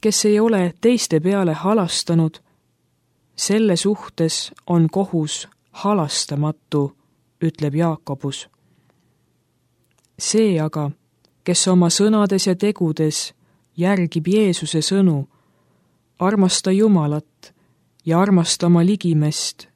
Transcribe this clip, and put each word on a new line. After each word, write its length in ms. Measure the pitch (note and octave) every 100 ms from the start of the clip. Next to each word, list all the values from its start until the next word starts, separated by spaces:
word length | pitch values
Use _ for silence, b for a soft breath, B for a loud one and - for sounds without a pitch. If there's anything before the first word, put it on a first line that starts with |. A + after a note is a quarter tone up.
kes 240 | A3 G3+ G#3+
ei 140 | G#3
ole 340 | A3+ G#3+ F3+ -
teiste 380 | A#3 B3 - D#3+
peale 340 | E3+ G3 F3+
halastanud, 840 | D#3 F3 A3 E3+ - - E3 D#3+ - _ _ _ _ _ _ _ _ _ -
selle 400 | - G#3 A3 E3+
suhtes 760 | G3 G#3 - - D#3+ - - - -
on 200 | E3+ D#3+
kohus 560 | F#3+ F#3+ E3+ D3+ - - _ _
halastamatu, 1200 | - G3+ G#3 D3 - - C#3+ D3+ D3+ _ D3 C#3 - _ _ _ _
ütleb 320 | E3 - D3 C#3+
Jaakobus. 720 | E3+ D#3 - C3+ C#3 C3+ - _ _ _ _ _ _ _ _ _ _ _ _ _ _ _ _ -
See 400 | - G#3+ A3 E3+
aga, 300 | D#3 D#3 D3 - _ _ _ _
kes 240 | - F3 -
oma 200 | F3+ F3
sõnades 580 | - G3+ G#3+ G3+ F#3+ F#3+
ja 80 | F#3
tegudes 760 | G3+ G3+ E3+ D3+ D#3 D3+ - _ _ _ _ -
järgib 500 | F3 G3+ E3+ E3 D#3+
Jeesuse 540 | G#3 G#3 E3+ D#3 D#3+
sõnu, 460 | D3 G3 F#3+ D3 C#3 _ _ _ _ _ _ _ _ _
"Armasta 520 | F3+ G3+ F#3 - -
Jumalat 840 | F#3+ A3 F#3+ D3 D3+ - _ - _ _ _ _ _ -
ja 160 | E3
armasta 440 | G3+ F#3 E3+ - F3
oma 200 | E3+ F3
ligimest 840 | G3+ F3 D#3 D3+ D3+ - - -